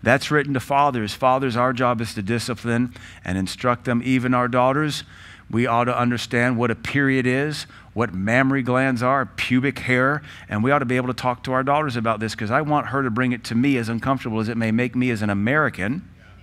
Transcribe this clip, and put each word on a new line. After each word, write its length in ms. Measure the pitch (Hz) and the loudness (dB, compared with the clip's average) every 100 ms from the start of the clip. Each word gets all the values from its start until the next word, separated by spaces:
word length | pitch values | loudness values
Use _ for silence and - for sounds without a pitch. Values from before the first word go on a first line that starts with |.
That's 300 | 120 135 - | 4 2 4
written 220 | 151 143 | 0 0
to 80 | 135 | -4
fathers. 520 | - 139 143 123 104 | 0 2 2 2 -4
Fathers, 440 | - 131 131 135 117 | 0 2 2 0 0
our 160 | 127 | 0
job 260 | 123 123 120 | 2 0 0
is 140 | 113 | -2
to 80 | - | -6
discipline 720 | 98 117 - 117 120 117 123 - - - - | -2 -2 -2 -6 -2 0 0 -4 -20 -14 -4
and 120 | 95 | -2
instruct 460 | 95 - 127 120 | -2 -2 0 0
them. 180 | - 120 | 0 -2
Even 320 | 123 131 123 | 2 0 2
our 140 | 127 123 | 0 2
daughters, 560 | 123 127 135 151 139 - - - - - | 2 2 2 -2 -4 -10 -20 -20 -20 -6
we 160 | 113 120 | -2 2
ought 160 | 117 120 | 2 2
to 140 | 120 | 2
understand 560 | 120 120 - 123 120 120 | 0 0 -2 0 0 2
what 160 | 120 | 0
a 40 | 113 | -2
period 520 | - 143 139 131 123 | -2 0 2 2 2
is, 400 | 127 147 147 - - - | 0 -2 -6 -10 -16 -14
what 220 | - 117 | -4 -4
mammary 500 | 90 98 120 135 139 | -2 0 2 4 2
glands 400 | 123 123 135 123 | 0 0 2 0
are, 220 | 123 139 120 | 0 0 -2
pubic 540 | - - 123 135 131 | -6 0 2 2 -4
hair, 420 | - 127 131 147 - - - | 0 2 2 0 -6 -20 -6
and 160 | 104 | -2
we 80 | 117 | 2
ought 80 | 143 | 2
to 60 | 131 | 2
be 100 | 127 | -2
able 120 | 127 | -2
to 60 | |
talk 300 | 120 131 120 | -2 -2 -4
to 80 | - | -2
our 100 | 131 | -2
daughters 360 | 131 143 151 120 | 2 0 0 -2
about 240 | 113 110 | -2 -2
this, 120 | 110 | -2
'cause 160 | - 107 | -4 -2
I 120 | 123 | -2
want 260 | 151 147 110 | 2 0 0
her 160 | 131 | -2
to 80 | 131 | 0
bring 220 | 110 127 | 0 0
it 100 | 123 - | 0 -2
to 100 | 117 | 2
me, 200 | 139 131 | 2 2
as 140 | 113 | 0
uncomfortable 500 | 117 127 135 123 110 | -2 -2 -2 -2 -2
as 80 | 110 | -2
it 80 | 117 | 0
may 160 | 113 | 0
make 240 | 110 123 123 | 2 0 0
me 140 | 123 | 0
as 120 | 113 | 0
an 80 | 104 | 0
American, 720 | 101 104 147 143 - 95 151 - - - - | 0 2 2 0 -2 -4 -4 -8 -20 -20 -20